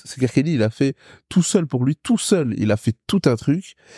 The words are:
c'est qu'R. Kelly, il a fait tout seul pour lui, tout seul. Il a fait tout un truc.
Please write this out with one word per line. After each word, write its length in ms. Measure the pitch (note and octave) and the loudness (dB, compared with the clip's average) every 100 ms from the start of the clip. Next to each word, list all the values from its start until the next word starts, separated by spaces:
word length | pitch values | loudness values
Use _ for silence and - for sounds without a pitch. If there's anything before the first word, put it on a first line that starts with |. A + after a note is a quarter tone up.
| - | -10
c'est 160 | - B2+ | -4 -2
qu'R. 60 | |
Kelly, 220 | - D3+ | 0 0
il 100 | D3 | 0
a 60 | A2 | 0
fait 260 | - C#3 - - - - | 0 -2 -4 -14 -20 -4
tout 160 | - | 0
seul 240 | E3+ G3+ D#3+ | 2 2 0
pour 160 | B2+ | -2
lui, 140 | B2 D3+ | -2 -2
tout 200 | - A#3 | -2 -2
seul. 360 | - F#3 B2+ - | 0 0 0 -2
Il 140 | G#2+ | 0
a 60 | G#2+ | 0
fait 160 | - A2 - | -2 -4 -2
tout 140 | G3 D3+ | 0 0
un 100 | A#2 | 0
truc. 380 | - E3 - - _ | 0 -4 -4 -20 _